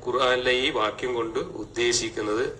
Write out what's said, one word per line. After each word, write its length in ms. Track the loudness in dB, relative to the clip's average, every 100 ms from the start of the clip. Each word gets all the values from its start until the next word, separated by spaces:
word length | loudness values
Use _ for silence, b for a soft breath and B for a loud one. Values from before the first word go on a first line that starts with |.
| -2
ഖുർആനിലെ 440 | 2 4 4 4
ഈ 180 | 2 2
വാക്യം 440 | 2 0 -2 -4
കൊണ്ട് 260 | -2 -2 -2
ഉദ്ദേശിക്കുന്നത്. 1120 | -4 -8 -8 0 2 2 0 -4 -2 0 -2 -4